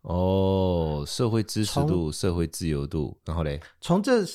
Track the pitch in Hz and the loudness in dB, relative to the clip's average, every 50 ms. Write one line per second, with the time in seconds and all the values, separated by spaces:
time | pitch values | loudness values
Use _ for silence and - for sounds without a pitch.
0 | _ 98 90 90 92 92 95 95 95 95 95 95 95 92 90 85 82 78 76 73 | _ -2 0 0 2 4 4 4 4 4 2 2 2 2 2 2 2 0 -2 -4
1 | 71 - - - 127 117 107 113 107 - - 107 107 101 - 143 143 151 95 90 | -4 -6 -2 -2 0 2 2 0 0 0 -2 -2 -2 0 0 0 0 2 2 0
2 | 82 78 76 - - 95 87 87 85 80 - - 95 82 76 71 71 71 - 80 | 0 -2 -4 -2 0 0 2 2 0 -2 -2 -4 -2 -2 -2 -2 -2 -2 -2 -4
3 | 73 58 - _ _ - 80 85 80 73 71 71 - - - _ - - 170 185 | -4 -4 -6 _ _ -6 -4 -2 -2 -2 -4 -6 -10 -14 -20 _ -2 0 0 2
4 | 208 - 254 233 196 170 - | 4 2 2 2 2 -2 -8